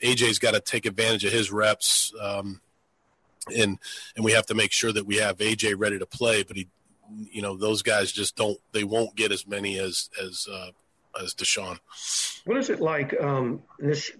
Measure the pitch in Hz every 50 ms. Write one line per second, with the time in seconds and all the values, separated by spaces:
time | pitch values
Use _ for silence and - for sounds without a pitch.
0 | - 123 127 117 123 117 107 101 - 113 107 107 - - - 117 - 113 98 104
1 | 113 113 113 104 101 98 107 117 107 95 101 104 107 107 107 - - - - -
2 | - - - 110 104 101 101 101 98 101 95 92 _ _ _ _ _ _ _ _
3 | _ _ _ _ _ _ _ _ - - - 117 110 98 95 - - - - -
4 | - - - - 110 110 110 113 107 - 107 110 107 101 - - - 113 107 104
5 | 98 101 101 104 107 101 95 90 104 110 110 107 - 107 101 98 107 104 101 95
6 | 92 - - - 123 117 113 107 98 - - 98 92 92 _ _ _ _ _ _
7 | _ - 107 107 107 104 - 110 101 101 98 95 101 107 107 104 - 117 107 104
8 | 98 92 - 104 101 - - - 113 104 101 - - _ - 107 104 101 107 113
9 | 117 107 - 110 110 104 101 95 - 98 101 101 101 101 95 95 95 95 85 -
10 | - - - - 95 92 90 - - 104 98 95 92 92 92 _ _ _ _ _
11 | _ _ - - 95 92 - - - - - - 98 92 90 85 - _ - -
12 | - - - - - - - - - 180 226 277 269 277 208 - 160 156 160 147
13 | 139 139 - - 156 143 139 135 127 120 120 139 - _ - - 143 143 151 143
14 | - - -